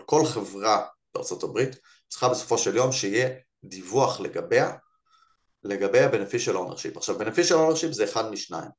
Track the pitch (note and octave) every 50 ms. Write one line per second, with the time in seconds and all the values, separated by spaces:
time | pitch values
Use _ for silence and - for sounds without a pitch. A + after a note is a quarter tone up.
0 | - - D3 D#3 D#3 - - A2 G2 F#2+ G2 G2 G2+ A2 G#2+ F#2+ - - - _
1 | _ _ - - - - F2+ - - - - G#2+ C3+ C3+ - - _ _ _ _
2 | _ - - - C3 B2+ B2+ B2 - - A#2 G#2+ - G2 F#2+ A#2 B2+ C3 B2+ -
3 | - G2 G2+ A#2+ B2+ B2+ B2+ - - _ _ _ - G2 F#2 F#2+ F2+ F2+ G#2+ C3+
4 | C3 - - - F#2+ - - E2+ E2+ F2 A2 B2+ D3+ - - - _ _ _ _
5 | _ _ _ _ _ _ _ _ _ _ _ _ - G2+ G2+ G2 G2 G2 G2+ B2+
6 | C#3+ - A#2+ G#2 G2+ G2+ - A#2+ - A#2+ F#2+ F#2 F2+ - - - - - - -
7 | - - G2 - G#2 A2+ - F3 E3+ D#3+ F3 D#3+ D#3+ D#3+ D#3 D#3 E3+ D3+ C#3+ G#2+
8 | G#2+ - - A2+ A2 A2 G#2 F#2 - - F2 E2 - - -